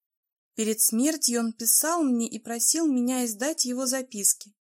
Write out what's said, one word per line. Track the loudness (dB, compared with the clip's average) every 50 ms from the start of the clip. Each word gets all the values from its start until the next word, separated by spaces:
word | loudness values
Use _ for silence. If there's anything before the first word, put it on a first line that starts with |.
| _ _ _ _ _ _ _ _ _ _ _
Перед | -4 -2 -2 0 2
смертью | 2 2 2 2 2 2 0 0 0 0 0 0
он | 0 -2 -4
писал | -2 0 2 2 4 4 2 2 2 2
мне | 2 2 0 0 -2
и | -4 -8
просил | -8 -8 -6 -2 0 0 2 2 2
меня | 2 2 2 2 0 0 0 -2
издать | -2 -2 -4 -4 -2 -2 -2 -2
его | -4 -4 -4 -2
записки. | -2 -2 -4 -4 -6 -6 -2 0 0 0 0 -4 -20 -20 _